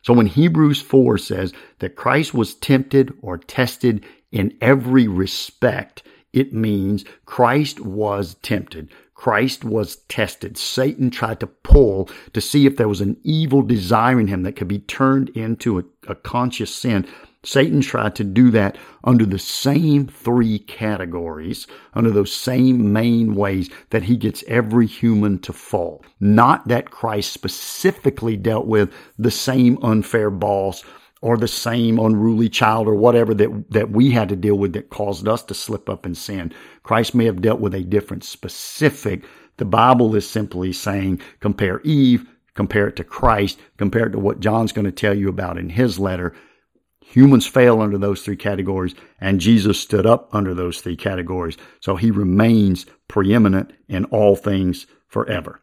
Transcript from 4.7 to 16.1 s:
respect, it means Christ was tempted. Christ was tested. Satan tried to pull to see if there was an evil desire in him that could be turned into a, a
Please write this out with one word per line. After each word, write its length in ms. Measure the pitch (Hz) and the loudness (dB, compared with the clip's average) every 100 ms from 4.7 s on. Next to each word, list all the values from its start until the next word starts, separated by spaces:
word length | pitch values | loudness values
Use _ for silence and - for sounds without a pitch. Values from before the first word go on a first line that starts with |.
| 139 123 131 113 | 2 4 4 4
respect, 920 | 90 92 - - _ 127 - - - _ _ _ | 0 -4 -6 -12 _ -2 -2 -10 -20 _ _ _
it 200 | 127 135 | -2 -2
means 520 | 110 110 101 95 104 - - _ | -2 -2 -2 -2 -4 -6 -20 _
Christ 540 | - 120 139 143 - | 0 2 2 -2 -6
was 560 | 101 98 104 101 92 92 | -10 -6 -4 -4 -6 -10
tempted. 480 | - 104 - 80 76 _ _ | -6 -6 -6 -16 -18 _ _
Christ 500 | - - 107 131 - | -6 -2 0 0 -4
was 340 | 120 110 101 - _ | -6 -4 -4 -10 _
tested. 500 | - 104 - 98 - | -4 -4 -6 -14 -10
Satan 540 | - - 131 - 127 | -8 -2 -2 0 -2
tried 280 | - 110 113 | -2 -6 -6
to 60 | - | -10
pull 640 | _ - 151 120 95 92 - - | _ 6 6 6 2 -6 -10 -8
to 80 | 110 | -6
see 240 | - 147 139 | 0 4 4
if 120 | 139 | 4
there 100 | 107 | -2
was 140 | 98 | 0
an 160 | 101 - | -4 -4
evil 380 | - 156 160 139 | -4 -2 2 2
desire 580 | 110 117 90 113 120 127 | 2 -2 0 0 2 2
in 80 | 101 | 0
him 140 | 95 | -2
that 120 | 90 - | -6 -6
could 120 | 95 | -6
be 120 | 101 | -6
turned 500 | - - 135 135 131 | -8 -2 2 2 -2
into 480 | 113 110 113 120 95 | -6 -6 -4 -2 -2
a, 60 | - _ | -4 _
a 80 | - | -16